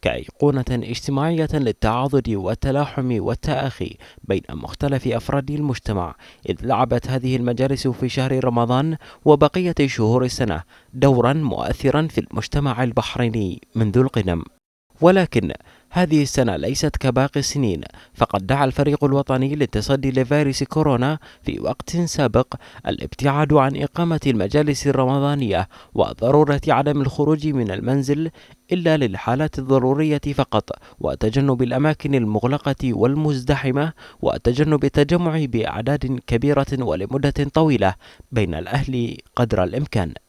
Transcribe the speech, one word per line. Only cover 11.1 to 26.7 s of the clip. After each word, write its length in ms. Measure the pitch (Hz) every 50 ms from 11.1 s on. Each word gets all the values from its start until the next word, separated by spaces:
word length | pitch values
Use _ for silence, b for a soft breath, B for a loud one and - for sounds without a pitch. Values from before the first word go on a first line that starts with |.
| 135 123 117 120 139
مؤثرًا 760 | 160 156 127 - - 60 - 117 - - 135 127 147 160
في 140 | 156 - -
المجتمع 600 | - - - - 110 - - 147 143 139 120 117 131
البحريني 800 | 120 117 123 113 - - 120 123 117 110 117 101 92 - - - _ _
منذ 220 | 117 113 107 95
القدم. 460 | 123 131 135 - 117 98 92 87 85 - - _ _ _ _ _ _ _ _ _ -
ولكن 500 | 160 175 185 190 175 - - 120 92 76 - - b b b b b b
هذه 300 | - 175 180 156 156 151
السنة 340 | 143 131 - - 127 117 92
ليست 420 | 76 71 98 135 - - 151 -
كباقي 420 | - - 131 120 131 135 139 - 143
السنين، 420 | 135 - - 143 135 110 90 73 - - B B B B B
فقد 340 | - 120 - - 98 95
دعا 180 | 92 131 139 143
الفريق 380 | 135 123 - 143 147 143 - 147
الوطني 520 | 139 135 139 139 - 135 131 131 139 147
للتصدي 560 | 151 143 - - 107 104 117 139 139 135 135
لفيروس 520 | 127 131 131 120 143 147 151 139 131 - 143
كورونا 560 | - - 156 156 151 135 117 123 139 156 156 B B B B B
في 160 | - - -
وقت 380 | - - 120 _ - - -
سابق 580 | 170 175 160 - - 143 120 104 120 131 _ - B B B B B B
الابتعاد 680 | - - - - - - - 127 143 139 143 156 143 147
عن 220 | 151 131 139 139
إقامة 440 | - 143 143 _ - 175 170 165 151 -
المجالس 600 | 139 123 107 92 101 - 147 151 147 143 - -
الرمضانية 800 | 143 131 131 131 127 135 139 139 143 147 143 135 107 95 85 95 B B B B B B
وضرورة 680 | - - - - - 110 123 139 147 156 147 143 139 -
عدم 340 | 156